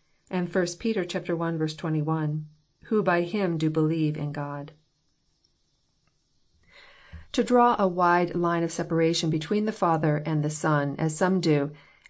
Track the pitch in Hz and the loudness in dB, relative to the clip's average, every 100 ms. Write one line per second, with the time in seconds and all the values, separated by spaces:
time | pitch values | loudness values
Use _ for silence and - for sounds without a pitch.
0 | _ _ - 185 175 190 175 - 226 214 | _ _ -8 -4 -2 -2 -2 -2 -2 -2
1 | 175 175 165 165 165 165 156 156 160 156 | -4 -6 -4 -2 -2 -2 -4 -4 -2 -2
2 | 147 160 151 156 - _ _ _ - 214 | 0 -2 -2 -4 -8 _ _ _ -2 0
3 | 185 175 175 208 185 160 156 156 156 165 | 2 0 0 -2 -2 0 0 0 0 0
4 | 151 151 147 147 143 143 143 _ _ _ | 0 -2 -6 -6 -8 -10 -14 _ _ _
5 | _ _ _ _ _ _ _ _ _ _ | _ _ _ _ _ _ _ _ _ _
6 | _ _ _ _ _ _ _ - - - | _ _ _ _ _ _ _ -20 -20 -20
7 | - - - - 240 247 240 - 190 175 | -20 -20 -6 -2 2 4 4 4 0 2
8 | 175 175 175 175 170 170 165 - 160 165 | 4 4 2 0 0 0 -2 -4 -2 2
9 | 165 170 165 156 156 208 214 220 175 160 | 2 2 0 -2 0 -2 -2 0 0 2
10 | 160 151 156 156 151 151 160 151 143 139 | 2 0 0 -2 -2 0 2 2 0 -2
11 | 160 156 185 190 165 147 143 151 - _ | -2 0 2 2 2 2 0 -6 -20 _